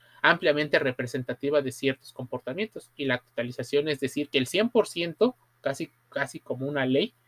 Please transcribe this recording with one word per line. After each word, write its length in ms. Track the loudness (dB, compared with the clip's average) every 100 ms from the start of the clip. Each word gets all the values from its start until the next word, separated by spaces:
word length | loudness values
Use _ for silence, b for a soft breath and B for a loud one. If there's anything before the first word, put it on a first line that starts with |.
| b b
ampliamente 560 | 4 4 4 2 4 2
representativa 840 | 2 -2 -4 -4 -6 -4 0 2
de 100 | 0
ciertos 420 | 0 -2 -2 -6
comportamientos 800 | -12 -8 -8 -8 -6 -6 -8 -18 -6
y 100 | -2
la 120 | -2
totalización 680 | -2 -6 -6 -6 -2 0 0
es 120 | -2
decir 300 | -2 -4 -2
que 80 | 0
el 100 | 0
cien 220 | 0 2
por 180 | 2 0
ciento, 480 | -2 -6 2 0 0 _ _
casi, 300 | -6 -4 -8 _ _
casi 300 | -4 -4 -6
como 280 | -8 -6 -4
una 180 | -2 2
ley, 280 | 2 0 -4